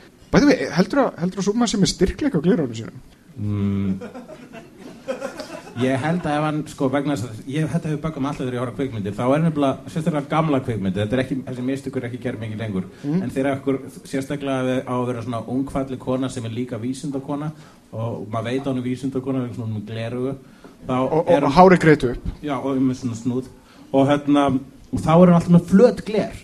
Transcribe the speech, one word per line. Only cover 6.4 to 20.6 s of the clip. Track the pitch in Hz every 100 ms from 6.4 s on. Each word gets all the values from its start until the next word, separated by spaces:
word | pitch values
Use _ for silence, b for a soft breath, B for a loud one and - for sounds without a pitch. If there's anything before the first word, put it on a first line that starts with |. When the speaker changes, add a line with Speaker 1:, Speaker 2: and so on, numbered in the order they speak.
| 156
Speaker 2:
hann, | 151 -
sko, | - 135
vegna | 143 139 139
þess | 113
að | - -
ég, | 151 156
þetta | 165 156
hefur | 151
böggað | 160 143
mig | 135
alltaf | 143 127
þegar | 120
ég |
horf | 123
á | -
kvikmyndir, | 131 113 101
þá | 104 123
er | 147
nefnilega, | 165 147 139 - -
sérstaklega | 165 165 151 139
gamla | 156 160 135
kvikmyndir, | 127 107 95 92
þetta | 107 127
er |
ekki, | 131 135
þessi | 123 123 127
mistök | 135 131 127
eru | 117
ekki | 117
gerð | 127 113
mikið | 113 107
lengur, | 110 92 - -
Speaker 1:
Mm. | 143 170
Speaker 2:
en | 160
þegar | 135 139 135
okkur, | 139 135 - -
sérstaklega | - 135 135 139 139 131
við, | 127 127 127
á | 123
að | 120
vera | 117
svona | 113 113 113
ungfalleg | 127 135 143 135 123
kona | 131 131 131
sem | 127 113
er |
líka | 110 123 113
vísindakona | 123 131 147 135 135 143 151 151 B B -
og | 110 117 - 107
maður | 113
veit | 113 131
að | 135
hún | 127
er | 123
vísindakona | 123 135 131 131 131
vegna | 123
svona | 117 113 104
með | 104
gleraugu, | 113 113 123 127 131 B B